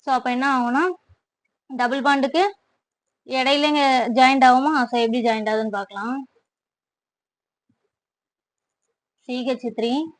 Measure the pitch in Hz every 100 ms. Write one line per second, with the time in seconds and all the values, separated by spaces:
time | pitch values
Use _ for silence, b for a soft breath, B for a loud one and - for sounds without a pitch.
0 | - 262 262 247 277 262 240 254 359 349
1 | _ _ _ _ _ _ _ 254 247 269
2 | 262 285 269 320 392 403 _ _ _ _
3 | _ _ - 262 262 285 294 302 277 254
4 | 220 240 254 269 254 254 277 302 240 240
5 | 233 240 226 220 214 220 220 202 196 196
6 | 220 262 262 _ _ _ _ _ _ _
7 | _ _ _ _ _ _ _ _ _ _
8 | _ _ _ _ _ _ _ _ _ _
9 | _ _ - 247 247 247 240 220 226 262
10 | 320 -